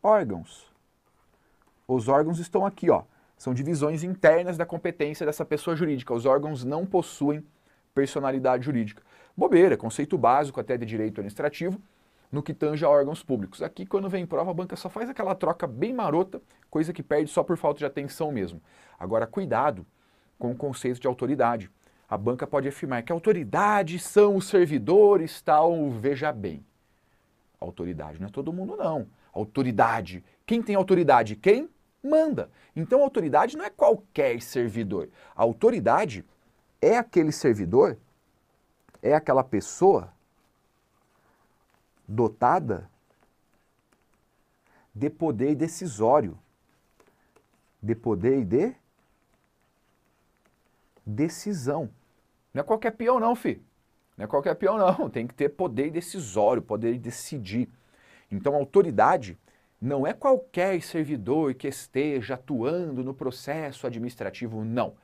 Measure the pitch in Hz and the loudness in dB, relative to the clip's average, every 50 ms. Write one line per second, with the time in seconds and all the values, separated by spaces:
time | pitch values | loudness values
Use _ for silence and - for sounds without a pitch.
0 | - 202 220 208 165 113 95 85 - - - - - _ _ _ _ _ _ _ | 2 4 4 4 2 0 -6 -8 -10 -14 -20 -20 -20 _ _ _ _ _ _ _
1 | _ _ _ _ _ _ _ _ _ _ _ _ _ _ _ _ _ - 127 127 | _ _ _ _ _ _ _ _ _ _ _ _ _ _ _ _ _ -2 -2 0
2 | 107 127 135 143 151 160 170 165 170 - - 208 196 202 202 - - 165 117 85 | 2 2 2 2 2 2 -2 -4 -6 -4 -2 -2 -2 -2 -4 -2 2 2 2 2
3 | - - _ _ _ _ _ _ - 131 127 123 139 151 175 143 147 151 160 151 | 0 -6 _ _ _ _ _ _ -6 -6 -4 -4 -2 -2 -2 -2 -2 -2 -2 -4
4 | 165 180 185 185 - 156 160 170 180 180 175 156 170 165 175 165 - 175 170 - | -6 -6 -4 4 4 6 6 6 2 -2 -4 -4 -6 -6 -6 -6 -6 -6 -4 -2
5 | 147 147 151 - 165 147 151 - 156 - 151 147 - 175 165 151 180 151 143 127 | -4 -4 -4 -4 -4 -4 -4 -4 -4 -4 -4 -4 -2 -4 -2 0 0 -2 -2 -4
6 | 123 - 120 117 117 139 - 151 147 156 156 127 123 127 147 160 190 190 - 180 | -4 -4 -4 0 2 4 4 4 2 -2 -6 -6 -6 -6 -4 -4 -4 -2 -2 -2
7 | 165 - - - 143 143 147 151 147 - _ _ _ _ _ _ _ _ _ 139 | -2 -2 -6 -2 -2 -2 -2 -2 -6 -14 _ _ _ _ _ _ _ _ _ -2
8 | 139 135 - 151 139 135 135 135 127 131 127 123 120 151 135 117 110 104 - - | -2 0 -2 -4 -2 -2 -2 0 2 2 2 2 0 -2 -2 -2 -2 -4 -6 -14
9 | _ _ _ _ - _ _ - - - - 170 185 185 123 101 - 110 - - | _ _ _ _ -20 _ _ -2 2 4 6 6 8 6 6 2 -2 -6 -4 -4
10 | 139 - 196 151 113 113 127 143 151 135 131 127 107 127 127 120 117 107 110 107 | -4 -2 -2 2 4 4 4 4 2 0 -4 -8 -6 -4 -4 -4 -4 -6 -4 -4
11 | 107 110 107 113 98 101 101 - 147 147 147 - 170 185 190 196 - _ _ _ | -4 -4 -4 -6 -10 -10 -6 -4 -4 -4 -4 -4 -6 -6 -6 -8 -10 _ _ _
12 | _ _ _ _ _ _ - 147 147 - 147 - 156 151 156 147 165 147 147 143 | _ _ _ _ _ _ -8 -8 -6 -6 -6 -2 -2 -2 -2 0 4 6 6 6
13 | 143 139 160 160 - - 135 110 98 95 - - 160 165 - - 190 190 - 196 | 4 2 -2 -8 -4 -4 -4 -4 -4 -6 -8 -10 -10 -10 -10 -12 -8 -4 -4 -2
14 | 196 190 190 185 175 170 165 139 165 185 175 160 185 180 185 - - 185 - 220 | -2 -2 -4 -6 -4 -4 -4 -2 -2 -2 -4 -6 -6 -8 -10 -12 -12 -12 -10 -8
15 | 233 240 262 - 208 190 180 - - 156 170 - - 147 113 120 175 233 262 240 | -10 -8 -6 -6 -4 -4 -4 -2 -2 -2 -2 -2 -4 -8 -4 -4 -4 -4 -4 -4
16 | 208 160 147 170 185 190 - - - _ _ _ _ _ - 151 160 160 165 - | -2 0 0 0 0 -2 -6 -12 -18 _ _ _ _ _ -4 -2 -2 -2 -4 -10
17 | 147 - - 151 156 151 - 175 151 - 170 160 - 151 147 - 147 135 - - | -4 -2 0 0 0 0 0 -2 0 0 -2 0 0 -2 -2 -2 -4 -6 -6 -6
18 | 139 143 - - 165 151 143 113 92 85 85 80 - _ _ _ _ _ _ _ | -8 -10 -8 -6 -6 -4 -4 -4 -4 -6 -8 -14 -20 _ _ _ _ _ _ _
19 | 87 95 113 110 117 - - 202 190 139 117 113 135 151 113 90 87 - _ _ | -6 -2 -2 -2 -2 -2 -4 -6 -4 -2 0 0 0 0 -2 -4 -10 -18 _ _
20 | _ _ _ _ _ _ _ _ 127 120 120 117 147 143 127 - - 131 123 123 | _ _ _ _ _ _ _ _ -8 -6 -6 -6 -6 -8 -8 -4 -4 -4 -4 -2
21 | - 131 123 - 127 123 147 131 120 117 120 113 95 - _ _ _ _ _ _ | -2 -4 -2 -2 -2 -2 0 2 2 2 0 -2 -6 -12 _ _ _ _ _ _
22 | _ _ 104 98 104 117 127 127 147 - - 139 127 139 135 - - 135 131 120 | _ _ -6 -2 -2 -2 -2 -2 -4 -4 -2 -2 -2 -2 -6 -6 -6 -6 -4 -6
23 | 120 - 170 170 - 220 208 185 143 98 - 175 202 208 214 202 190 156 175 170 | -4 -4 -6 -2 2 0 0 0 -2 -2 0 2 2 2 2 2 0 -2 -4 -8
24 | - - - 208 208 208 202 190 180 - - 185 180 147 151 131 104 147 180 208 | -10 2 4 6 6 6 6 2 0 2 4 4 4 4 2 -2 0 4 6 8
25 | 214 202 202 180 165 156 - - - - 151 151 160 170 170 165 147 143 120 110 | 8 8 8 6 2 -2 -8 -8 0 4 4 6 6 4 2 2 0 -2 -2 -2
26 | 107 139 143 123 151 151 135 110 95 92 78 69 - _ _ _ _ _ _ _ | -2 -2 -2 0 -2 -4 -4 -4 -6 -8 -8 -10 -14 _ _ _ _ _ _ _
27 | _ _ _ _ _ _ _ _ _ _ _ _ - 87 87 - 87 90 87 78 | _ _ _ _ _ _ _ _ _ _ _ _ -12 -12 -10 -8 -8 -8 -8 -8
28 | 76 76 76 80 95 104 104 139 135 156 175 180 190 214 403 415 - 170 160 147 | -10 -12 -12 -12 -12 -10 -10 -10 -8 -8 -8 -8 -8 -10 -8 -6 -4 -4 -4 -4
29 | 208 - _ _ _ _ - - 107 - - 135 131 123 113 101 120 117 113 113 | -6 -10 _ _ _ _ -10 -10 -10 -6 -4 -2 -2 0 2 4 4 4 2 0
30 | 92 87 92 87 - _ _ _ _ - 226 233 226 208 202 190 190 196 190 180 | -4 -8 -12 -16 -18 _ _ _ _ -2 -2 -2 0 0 0 0 4 4 4 4
31 | 170 139 135 120 113 107 107 104 - 185 214 254 311 - - _ _ _ _ _ | 6 6 6 6 4 2 -4 0 4 4 4 4 2 -4 -12 _ _ _ _ _
32 | - 277 302 311 320 311 254 120 - - _ _ _ _ _ 151 165 - 240 277 | -2 2 4 4 4 4 0 -2 -6 -8 _ _ _ _ _ -8 -2 2 4 4
33 | 285 269 - - 170 147 127 147 - - 311 311 381 415 - - - - 226 202 | 4 4 2 0 -2 2 2 2 2 2 -2 -6 -10 -10 -2 2 4 4 4 4
34 | - _ _ - 139 127 117 120 117 - - 131 120 113 98 117 110 95 101 90 | 0 _ _ 0 0 0 0 -2 -6 -6 -4 -2 -2 -2 -2 -4 -6 -4 -4 -6
35 | - - - _ - - - - 110 120 113 - 208 233 247 185 101 113 123 170 | -6 -8 -12 _ -20 -16 -2 0 2 2 2 2 2 2 2 4 2 2 2 2
36 | 220 165 110 90 - - _ _ _ _ _ _ _ _ _ _ - 160 220 240 | 2 -2 -6 -10 -14 -16 _ _ _ _ _ _ _ _ _ _ 2 4 4 4
37 | 233 - - 175 160 156 151 - - 139 113 104 95 82 101 131 175 180 120 - | 0 2 2 2 2 2 0 0 2 2 2 2 0 2 4 4 4 4 2 -4
38 | _ _ _ _ _ _ _ _ _ _ _ _ _ _ _ _ _ _ _ _ | _ _ _ _ _ _ _ _ _ _ _ _ _ _ _ _ _ _ _ _
39 | - 120 147 156 151 - 131 131 127 - - 98 - - - - 175 196 180 107 | 0 2 2 2 2 2 0 0 0 0 -2 -4 -4 -6 -4 2 4 4 4 4
40 | 87 92 - _ _ _ _ _ _ _ _ _ _ _ _ _ _ _ _ _ | 0 -6 -14 _ _ _ _ _ _ _ _ _ _ _ _ _ _ _ _ _
41 | _ _ _ _ _ _ _ _ _ _ _ _ _ _ _ _ _ _ _ _ | _ _ _ _ _ _ _ _ _ _ _ _ _ _ _ _ _ _ _ _
42 | _ - 104 113 120 104 - - 120 127 160 185 156 120 98 82 95 - _ _ | _ -6 -2 0 0 0 0 0 2 2 2 2 0 -2 -6 -6 -8 -14 _ _
43 | _ _ _ _ _ _ _ _ _ _ _ _ _ _ _ _ _ _ _ _ | _ _ _ _ _ _ _ _ _ _ _ _ _ _ _ _ _ _ _ _
44 | _ _ _ _ _ _ _ _ _ _ _ _ _ _ _ _ _ _ _ 104 | _ _ _ _ _ _ _ _ _ _ _ _ _ _ _ _ _ _ _ -4
45 | 131 151 151 - 170 156 127 101 127 143 151 127 156 165 165 - 185 170 113 101 | -4 -4 -4 -2 -2 -2 0 0 0 0 0 0 -2 -4 -4 -8 -10 -10 -4 0
46 | 110 117 139 151 117 90 78 - _ _ _ _ _ _ _ _ _ _ _ _ | 2 4 4 4 2 0 -6 -12 _ _ _ _ _ _ _ _ _ _ _ _
47 | _ _ _ _ _ _ _ _ _ _ _ _ _ _ _ _ 101 107 113 113 | _ _ _ _ _ _ _ _ _ _ _ _ _ _ _ _ -6 -6 -6 -4
48 | - 120 107 90 98 123 135 139 113 87 104 135 190 247 254 - _ _ _ _ | -2 -2 -2 0 2 2 2 2 0 2 2 2 0 0 -4 -8 _ _ _ _
49 | _ _ _ _ _ _ _ _ _ _ _ _ _ _ _ _ _ _ _ _ | _ _ _ _ _ _ _ _ _ _ _ _ _ _ _ _ _ _ _ _
50 | _ _ _ _ _ _ _ _ _ _ _ _ _ _ _ _ _ _ _ _ | _ _ _ _ _ _ _ _ _ _ _ _ _ _ _ _ _ _ _ _
51 | _ 110 104 110 151 170 170 - - 208 202 160 120 135 143 165 143 107 - _ | _ -10 -4 -4 -4 -4 -4 -8 -8 -8 -8 -4 -4 -4 -4 -4 -6 -8 -10 _
52 | _ _ _ _ _ _ _ _ _ _ - 131 147 - 214 220 - 220 214 - | _ _ _ _ _ _ _ _ _ _ -8 -8 -2 -2 -2 0 0 -4 -6 -2
53 | 233 233 254 247 220 233 240 240 - 170 117 - - _ _ _ _ _ _ _ | 0 2 2 2 2 0 0 0 -2 -4 -4 -4 -10 _ _ _ _ _ _ _
54 | _ _ _ - 101 107 - 143 139 180 165 - 208 190 214 214 190 180 185 - | _ _ _ -12 -8 -2 -2 0 0 0 -2 0 0 0 2 4 4 4 4 2
55 | 254 123 - 123 117 131 - - 143 143 - - 180 180 110 120 139 160 151 170 | -2 -4 -4 -6 -6 -8 -4 -2 -2 -2 -2 -2 -4 -4 -2 -2 -4 -2 -4 -6
56 | 170 - - 190 151 104 87 107 101 110 127 117 - - 107 104 113 117 120 123 | -8 -8 -10 -12 -12 -4 0 2 4 4 4 2 -2 -4 -6 -2 -2 -2 -2 -2
57 | 117 123 123 - - - 165 135 101 90 104 123 123 - - _ _ _ _ _ | -6 -10 -10 -10 -12 -12 -10 -10 -10 -6 -4 -4 -4 -4 -8 _ _ _ _ _
58 | _ _ _ _ _ _ 101 95 - 143 143 147 139 139 - 196 185 170 113 101 | _ _ _ _ _ _ -10 -4 -2 -2 0 0 -2 2 4 4 4 4 4 4
59 | 107 139 185 170 113 95 85 - _ _ _ _ _ _ _ _ 110 127 147 139 | 4 4 4 2 -2 -8 -14 -18 _ _ _ _ _ _ _ _ -6 -4 -2 -2
60 | 135 165 - - - 277 262 254 254 - - 180 180 196 190 170 - - - 165 | -2 -4 -4 -2 2 2 2 2 0 -4 -4 -2 0 0 -2 -4 -6 -6 -6 -6
61 | 156 135 151 123 95 113 139 156 156 139 131 - - 139 135 - - - _ 131 | -4 -4 -6 -6 -2 -2 0 0 0 0 -2 -4 -8 -10 -10 -10 -14 -6 _ -2
62 | 143 151 143 131 107 - 131 123 - - 147 113 113 139 170 180 180 156 135 123 | -2 0 -2 -4 -4 -6 -8 -10 -8 -6 -4 -2 -2 -2 -2 -2 -4 -6 -6 -6
63 | 127 131 135 - 143 127 127 - - 139 147 160 156 139 120 - - 123 113 117 | -6 -8 -8 -8 -8 -8 -8 -8 -8 -8 -8 -6 -6 -8 -10 -8 -8 -8 -6 -6
64 | 120 120 - - 110 95 95 - 123 110 110 110 107 113 117 123 107 - - _ | -8 -8 -8 -8 -8 -10 -8 -8 -10 -8 -8 -8 -6 -4 -2 -2 -2 -4 -6 _